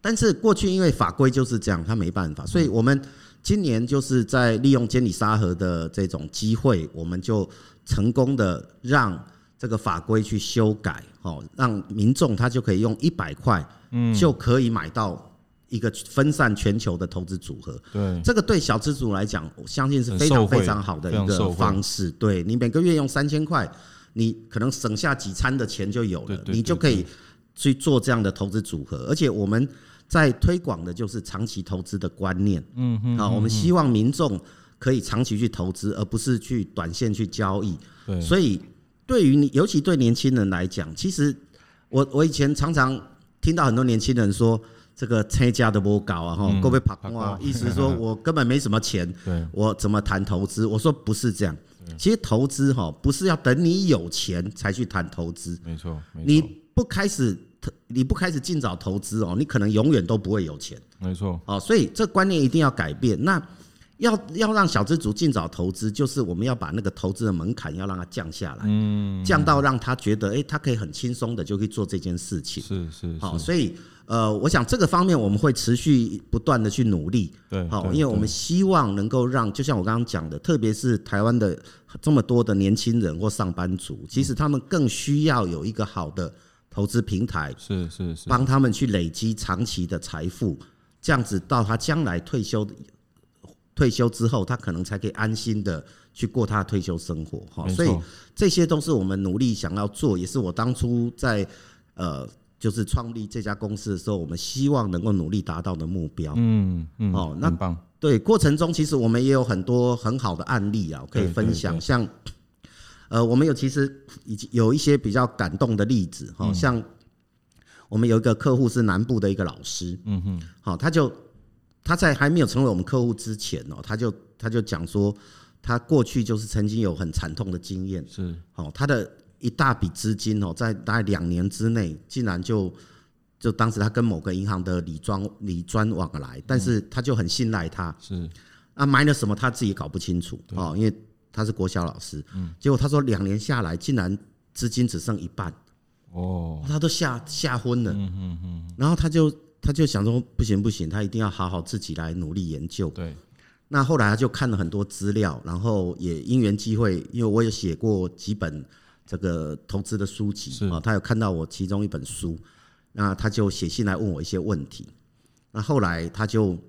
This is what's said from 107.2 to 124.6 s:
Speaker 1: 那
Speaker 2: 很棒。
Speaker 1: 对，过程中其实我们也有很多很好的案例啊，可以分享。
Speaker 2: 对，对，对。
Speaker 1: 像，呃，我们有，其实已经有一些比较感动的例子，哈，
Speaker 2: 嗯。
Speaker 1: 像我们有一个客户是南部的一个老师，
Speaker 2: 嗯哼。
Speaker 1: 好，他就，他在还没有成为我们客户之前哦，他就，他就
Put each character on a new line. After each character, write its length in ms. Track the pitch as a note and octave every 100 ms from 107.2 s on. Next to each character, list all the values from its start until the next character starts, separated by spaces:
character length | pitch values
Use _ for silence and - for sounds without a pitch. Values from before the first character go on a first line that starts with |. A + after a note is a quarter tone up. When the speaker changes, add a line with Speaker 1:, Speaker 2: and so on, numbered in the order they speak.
| E2+ D2+
Speaker 1:
那 80 | C#3+
Speaker 2:
很 80 | E2+
棒。 200 | F#2+ E2+ - _
Speaker 1:
对， 200 | D#3 A#2+
过 200 | - G#3+
程 160 | D3+
中 160 | D3 E3
其 140 | E3
实 100 | D3+
我 140 | D3 A2+
们 140 | A#2
也 100 | C3
有 100 | C3+
很 200 | A#2+ G2
多 340 | F#2+ B2 B2 A#2+
很 220 | A2 B2+
好 180 | B2 E2
的 80 |
案 260 | - B2+ G2+
例 220 | G#2+ F2
啊， 100 | D2 C2+
可 80 | -
以 80 | F#2+
分 280 | E2+ A2
享。 180 | A2 F#2+
Speaker 2:
对， 40 | E2
对， 20 |
对。 60 | -
Speaker 1:
像， 220 | B2+ G#2 - - - _ _ - - - - -
呃， 160 | A2+
我 120 | A#2 B2
们 100 | D#3+
有， 60 |
其 140 | E3 C3+
实 360 | C#3 C#3 C#3 - -
已 100 | -
经 140 | G#2+ -
有 200 | A#2+ A2
一 60 | C#3+
些 180 | D3+ C#3+
比 160 | A2+
较 140 | G#2+ B2
感 280 | - F2+ E2
动 180 | C3 G#2+
的 80 |
例 220 | G2+ B2 F2+
子， 260 | - C#2 -
哈， 120 | G#2+
Speaker 2:
嗯。 60 |
Speaker 1:
像 280 | F#2+ C3 A#2+ A2 - _ _ _ _ _ _ _ - _
我 80 | G#2+
们 120 | A#2
有 80 | A2+
一 40 |
个 140 | A2+
客 220 | A2 C#3+ B2+
户 120 | B2+
是 140 | B2
南 200 | A2+ F#2
部 180 | A#2 A#2+
的 100 | G2
一 40 |
个 100 | G2
老 180 | F2+ -
师， 360 | - - F2 F2+
Speaker 2:
嗯 180 | G#2 G2+
哼。 200 | F2+ F2+ E2 -
Speaker 1:
好， 160 | - E2+
他 140 | D#3
就， 200 | D#3+ C#3 - - - - _ _ _
他 140 | - E3+
在 160 | F3+
还 160 | C3+ C#3+
没 120 | E3+
有 60 | B2
成 160 | A#2+
为 40 | C3+
我 60 |
们 100 | F#2
客 160 | F2+ C3
户 120 | A#2+
之 200 | A2 - G#2+
前 280 | - - -
哦， 80 | D2
他 140 | - A2
就， 160 | A#2 - - _
他 140 | A2+
就 100 | A2+